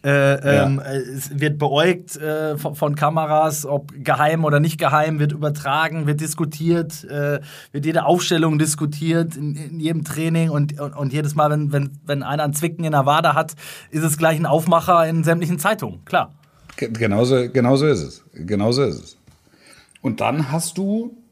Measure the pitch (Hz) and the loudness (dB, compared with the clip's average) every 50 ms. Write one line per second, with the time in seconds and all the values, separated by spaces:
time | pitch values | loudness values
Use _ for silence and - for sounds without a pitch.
0 | - 139 143 143 139 139 139 139 139 139 143 143 135 135 139 139 139 139 135 135 | 2 2 2 4 4 4 2 2 2 4 4 4 4 2 0 -2 -4 -6 -6 -6
1 | 123 120 131 135 - - 147 143 147 151 147 147 147 139 135 143 165 180 180 180 | -6 -6 -10 -10 -10 -8 -4 -2 0 0 0 0 -2 0 2 4 4 4 2 0
2 | - - - 147 151 156 151 156 156 156 151 147 - 160 147 - 156 147 143 147 | -4 -16 -14 -8 -6 -4 -4 -2 -4 -4 -4 -4 -6 -6 -4 -2 -2 -2 0 0
3 | 156 147 165 160 156 151 156 156 156 156 151 151 - 135 147 143 143 - - 139 | 0 0 2 0 0 2 2 2 2 2 0 -4 -4 -4 -4 -4 -4 -8 -16 -8
4 | 131 151 139 127 151 151 165 165 160 151 147 143 147 147 151 - 170 139 139 151 | -2 -2 2 2 4 2 2 2 2 2 2 2 2 2 0 0 0 2 2 2
5 | 151 160 156 147 147 147 147 151 151 151 147 - - 139 139 156 160 160 160 165 | 2 2 0 0 0 0 0 -2 -4 -4 -4 -4 -4 -2 0 0 0 -2 -2 -4
6 | 151 147 151 147 156 156 - - 165 147 - - 160 165 170 170 165 160 - - | -2 -2 -2 -2 -4 -6 -4 -4 -4 -6 -4 -4 0 2 2 2 0 -4 -8 -16
7 | - - 143 147 143 147 143 143 147 - - - - _ - - 139 160 160 165 | -14 -8 -6 -4 -2 -2 -2 -4 -6 -12 -20 -20 -20 _ -8 -4 -4 0 0 0
8 | - 139 175 175 165 - 175 160 160 160 156 147 156 156 - - 160 147 147 - | 4 4 2 2 2 0 2 2 4 2 4 2 2 0 0 -2 -2 -4 -4 -4
9 | 165 165 165 170 170 165 - 135 147 147 147 147 151 147 165 165 151 160 170 160 | -2 0 2 2 0 -2 -4 -6 -6 -6 -6 -8 -10 -12 -10 -4 -2 -2 -2 -2
10 | 143 - - 151 160 165 165 165 165 165 151 147 143 147 147 147 147 143 - 143 | -4 -6 -6 -4 -2 0 2 2 2 2 2 0 0 0 -2 -8 -10 -10 -6 -4
11 | 143 135 131 151 147 143 - 156 151 151 151 151 151 143 147 143 139 135 - - | -4 -2 -2 -2 -2 -2 2 2 2 2 2 0 0 0 0 -2 -2 -2 -8 -14
12 | - - 143 139 131 - 143 156 151 143 147 147 165 165 160 170 170 156 151 143 | -6 -4 -4 -4 -2 -4 -2 -2 -2 -2 -2 -2 -4 -4 -4 -2 -2 2 2 4
13 | 131 139 147 160 165 160 143 156 160 160 - - - - - - - - - 156 | 4 4 4 4 4 4 2 2 0 -2 -8 -16 -18 -18 -18 -18 -18 -8 -4 -2
14 | 160 160 151 151 165 160 165 147 170 131 139 160 160 180 170 165 165 190 175 170 | 0 0 0 2 2 2 2 2 0 2 2 2 4 2 2 2 4 4 4 4
15 | 165 160 165 165 156 165 170 170 175 151 175 156 - 202 220 214 - 107 95 95 | 4 2 2 0 2 2 2 2 0 -2 -2 0 0 -2 -2 -2 -4 -10 -10 -14
16 | - - 185 175 - - - _ _ _ _ _ _ - - - 135 113 113 110 | -10 -2 0 0 0 -2 -8 _ _ _ _ _ _ -20 -8 -8 -6 -6 -2 -2
17 | 117 104 101 107 123 123 135 127 123 120 - 131 120 123 135 135 147 151 135 92 | 0 2 2 2 4 4 4 2 2 2 2 2 4 4 4 4 4 2 2 0
18 | 73 69 - - _ _ - - 80 87 104 98 104 113 120 135 143 107 76 - | -2 -6 -12 -18 _ _ -16 -12 -4 -2 0 2 2 2 2 2 2 0 -2 -6
19 | - - - _ _ - - _ _ _ _ _ _ - - - _ _ _ _ | -12 -18 -20 _ _ -20 -20 _ _ _ _ _ _ -20 -20 -20 _ _ _ _
20 | - 127 107 - 107 113 131 156 151 127 147 165 165 - - 180 196 196 208 220 | -6 -6 -4 -2 -2 -2 0 -2 -2 -2 -2 -4 -4 -4 -6 -4 -2 -2 -2 -2
21 | 233 240 - - _ _ | -4 -6 -12 -18 _ _